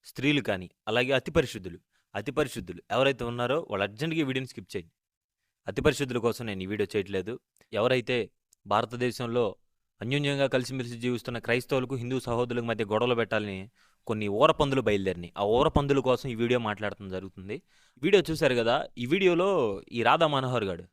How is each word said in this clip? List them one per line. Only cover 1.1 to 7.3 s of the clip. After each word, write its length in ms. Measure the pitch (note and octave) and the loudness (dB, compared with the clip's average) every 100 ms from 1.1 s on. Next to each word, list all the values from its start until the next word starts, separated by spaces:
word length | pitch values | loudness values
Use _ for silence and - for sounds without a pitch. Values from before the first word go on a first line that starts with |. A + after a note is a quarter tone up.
| C3 | 0
అతి 120 | - D#3+ | 2 0
పరిశుద్ధులు, 400 | B2+ A2 F2+ E2+ _ _ _ G2+ | 0 -6 -12 -14 _ _ _ -8
అతి 160 | G#2 | -4
పరిశుద్ధులు 500 | C3 C#3+ A#2 F2+ F2 _ A2 | -2 -2 -4 -10 -14 _ 2
ఎవరైతే 280 | C#3 B2+ A#2+ | 2 2 -6
ఉన్నారో 260 | A#2+ A#2+ D3 - | -4 -2 -2 -2
వాళ్ళు 140 | G2+ G2+ | -2 -2
అర్జెంట్‌గా 340 | G#2+ D#3+ D#3+ | -2 -4 -2
ఈ 20 | C#3 | -2
వీడియోని 200 | C3 B2+ | -2 -6
స్కిప్ 180 | - F#2+ | -12 -10
చేయండి. 200 | G2 E2 _ _ _ _ _ _ _ - | -12 -12 _ _ _ _ _ _ _ -8
అతి 140 | G2+ C#3 | 0 0
పరిశుద్ధుల 340 | C3 C3+ A#2+ A#2 | 2 -2 0 0
కోసం 180 | G#2+ A2+ | -2 -6
నేను 120 | G2 F#2 | -6 -4
ఈ 20 | |
వీడియో 160 | G#2 G2+ | -2 0
చేయట్లేదు. 400 | G#2+ G2 G2 F#2 | -2 -2 -4 -4